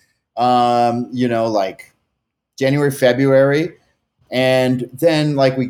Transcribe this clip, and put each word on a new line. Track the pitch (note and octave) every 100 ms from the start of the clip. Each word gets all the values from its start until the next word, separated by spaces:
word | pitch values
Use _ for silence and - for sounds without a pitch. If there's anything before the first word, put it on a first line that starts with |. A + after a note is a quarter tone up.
| _ _ _ -
um, | B2 B2 A#2+ A#2+ A#2+ A#2+ A#2+
you | B2 B2+
know, | A#2 A2+
like, | G#2+ F#2+ - - _ _ _ _ _ _ -
January, | C3+ C#3+ C#3+
February. | C3+ B2+ B2 C#3 C3+ C#3 C#3+ D#3+ - _ _ _ _ -
And | B2 C3 C3 B2+ B2+ -
then, | - E3 D#3 D3+ C#3
like, | C3+ B2+
we, | B2